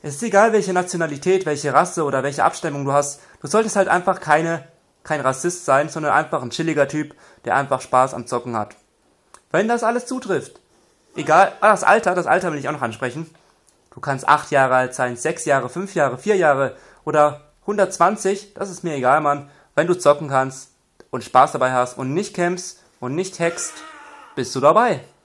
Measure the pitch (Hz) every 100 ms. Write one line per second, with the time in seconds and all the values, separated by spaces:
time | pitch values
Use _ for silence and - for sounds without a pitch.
0 | 156 139 233 196 220 214 185 180 180 175
1 | 160 139 180 185 185 147 147 135 175 -
2 | 147 139 131 143 143 - 165 143 139 139
3 | 143 - - _ 143 208 220 208 190 180
4 | 180 185 156 156 165 165 - _ _ _
5 | - 151 131 131 175 175 - 139 151 160
6 | 156 131 156 156 123 - 165 151 135 151
7 | 147 - _ _ - 135 139 127 - 127
8 | 131 120 117 120 123 113 104 - _ _
9 | _ _ _ - _ 165 214 233 233 240
10 | 240 254 190 170 - - _ _ _ _
11 | _ - 147 160 190 - 208 208 - 220
12 | 214 180 143 185 180 147 131 135 123 110
13 | 127 135 160 _ _ _ _ _ _ -
14 | - 135 - 147 - 143 131 127 127 127
15 | 127 120 156 165 156 139 123 - 196 175
16 | 143 127 202 202 160 135 135 - - _
17 | - 151 147 143 _ _ - 208 185 -
18 | 233 302 190 202 - - 196 180 175 143
19 | 123 147 151 143 139 _ _ - 170 180
20 | 147 147 151 135 131 135 - _ _ _
21 | - 127 - 127 135 139 127 127 123 -
22 | 131 151 208 - 175 180 - - _ _
23 | 123 147 190 - 170 170 - - - -
24 | - - - - 123 135 143 185 240 151
25 | - _